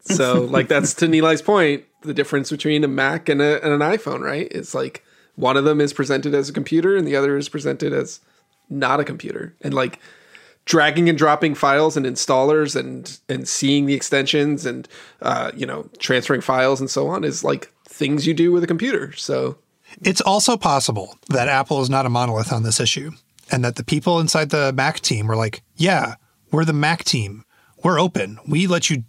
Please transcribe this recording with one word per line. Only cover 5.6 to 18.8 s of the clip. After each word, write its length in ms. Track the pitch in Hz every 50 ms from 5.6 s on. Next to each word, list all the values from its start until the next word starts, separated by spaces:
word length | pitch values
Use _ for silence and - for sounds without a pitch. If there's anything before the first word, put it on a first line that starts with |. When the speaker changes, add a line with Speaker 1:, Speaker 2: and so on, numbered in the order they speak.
| 139
Speaker 1:
them 180 | 151 151 147 147
is 100 | 143 143
presented 420 | - 139 127 139 135 135 147 143
as 140 | 143 139 139
a 40 | 143
computer 440 | 151 139 - 160 165 165 190 196
and 100 | 196 170
the 80 | 147 143
other 220 | 139 139 143 143
is 140 | 143 147 -
presented 420 | - 151 143 147 139 139 - - 139
as 280 | 135 135 - - - _ _ _ _ _ _ _ _ _ -
not 300 | 139 139 135 127 135 143
a 40 | 151
computer. 500 | - 139 - - - - - - - - _
And, 140 | - 143 139
like, 260 | 135 127 120 - - - - - - _ _ - - - - _ _ -
dragging 460 | - - 165 147 151 147 165 175 170
and 80 | 165 143
dropping 360 | 151 151 151 147 - 156 143
files 440 | - - 139 139 143 156 156 147 151
and 80 | 135
installers 680 | 127 120 - - - 139 131 131 143 151 156 151 143 139
and, 440 | 135 127 131 131 127 127 - - - _ -
and 180 | 135 127 131
seeing 380 | - - - - 139 139 143 143
the 80 | 139 139
extensions 720 | 131 - - 143 139 135 135 - 151 143 151 147 143 165
and, 240 | 127 120 127 127 - - - - - - -
uh, 300 | - - 123 127 131 127 -
you 120 | - 135
know, 240 | 131 131 - - - - -
transferring 420 | - - 131 123 120 - 143 120
files 400 | - - 131 127 131 131 139 127
and 80 | 135 131
so 180 | - 135 139 147
on 140 | 175 196 180
is, 220 | 147 139 - -
like, 260 | 143 143 135 - - _ _ _
things 400 | - - - 151 139 147 151 139
you 60 | 156 165
do 180 | 147 165 175
with 140 | 175 175 170
a 20 |
computer. 460 | 165 170 165